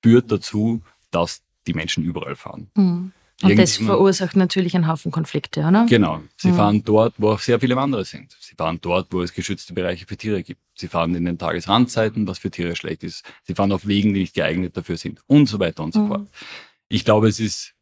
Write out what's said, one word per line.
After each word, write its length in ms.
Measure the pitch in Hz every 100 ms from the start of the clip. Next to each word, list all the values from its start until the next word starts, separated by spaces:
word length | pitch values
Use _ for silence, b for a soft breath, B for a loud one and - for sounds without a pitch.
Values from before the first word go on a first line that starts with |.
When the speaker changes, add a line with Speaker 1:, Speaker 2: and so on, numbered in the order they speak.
Speaker 1:
führt 300 | 117 117 120
dazu, 500 | 101 - 107 110 117 b b _
dass 320 | 87 85 - _ _ -
die 60 | 82
Menschen 280 | 80 -
überall 320 | 80 82 - 71
fahren. 360 | - - - -
Speaker 2:
Mhm. 360 | 190 175 185 _ _ _
Und 140 | 190 202
das 140 | 226
Speaker 1:
Irgendjemand 260 | - 220 202
Speaker 2:
verursacht 380 | 196 190 180 196
natürlich 400 | 180 - 175 180
einen 120 | 160
Haufen 240 | 160 -
Konflikte, 500 | 156 156 151 - - 151
oder? 220 | 196 233
Speaker 1:
Genau. 320 | 117 92 80 78 _
Sie 120 | 185
Speaker 2:
Mhm. 40 | 175
Speaker 1:
fahren 280 | 104 104
dort, 320 | 107 107 113 -
wo 140 | 107
auch 80 | 107
sehr 200 | - 120
viele 160 | 127 123
Wanderer 300 | 139 127 92
sind. 320 | - - _
Sie 140 | - _
fahren 220 | 80 82
dort, 280 | 87 87 92
wo 120 | 92
es 100 | 87
geschützte 400 | - 90 98 -
Bereiche 320 | 87 90 87 -
für 100 | 98
Tiere 280 | 110 101
gibt. 180 | 82 - _ _
Sie 120 | 87
fahren 280 | 87 85 87
in 100 | 87
den 140 | 87
Tagesrandzeiten, 880 | 85 82 87 107 123 - 110 110 101
was 100 | 90
für 140 | 98
Tiere 240 | - 87 87
schlecht 280 | - 82
ist. 220 | 85 - B B
Sie 140 | _ 87
fahren 160 | 101
auf 160 | 98 101
Wegen, 260 | 101 104
die 60 | 98
nicht 160 | 92 -
geeignet 420 | 76 85 92 -
dafür 180 | 85 85
sind 260 | - - _
und 220 | 143 135
so 120 | 101
weiter 240 | 90 -
und 80 | 78
so 100 | 214
Speaker 2:
Mhm. 40 | 208
Speaker 1:
fort. 200 | 202 - B B B B B _
Ich 160 | 107
glaube, 260 | - 107 110
es 100 | 101
ist 340 | 110 - - _